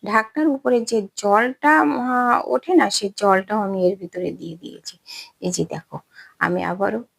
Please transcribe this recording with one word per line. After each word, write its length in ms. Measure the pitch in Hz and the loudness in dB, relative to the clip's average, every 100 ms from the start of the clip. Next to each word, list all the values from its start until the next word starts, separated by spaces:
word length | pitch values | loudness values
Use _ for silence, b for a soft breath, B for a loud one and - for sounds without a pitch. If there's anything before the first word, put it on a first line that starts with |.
ঢাকনার 460 | 208 220 220 - 311 | 0 0 0 0 0
উপরে 300 | 269 254 247 | 0 2 0
যে 180 | 233 226 196 - | 2 -2 -2 -4
জলটা, 560 | 208 202 240 262 294 311 | 2 4 2 0 4 4
আহ, 600 | 294 269 247 247 247 240 - | 4 0 -2 0 2 0 0
ওঠে 260 | 262 - | -4 2
না, 120 | 359 202 | 4 4
সেই 200 | - 202 196 | 0 -6 -2
জলটাও 420 | 202 190 190 214 | 2 2 2 -2
আমি 180 | 202 190 | -2 2
এর 100 | 180 190 | 0 0
ভিতরে 320 | 180 180 180 | -8 -8 -8
দিয়ে 220 | 170 165 165 | -8 -12 -14
দিয়েছি। 380 | 196 - - - - B B _ | -16 -16 -18 -20 -20 B B _
এই 100 | - | -6
যে 140 | 175 165 | -4 -4
দেখো 300 | 156 - - _ B B B | -6 -12 -16 _ B B B
আমি 220 | - 180 | -2 -2
আবারও 360 | 175 180 196 214 240 | -2 -2 -2 -4 -8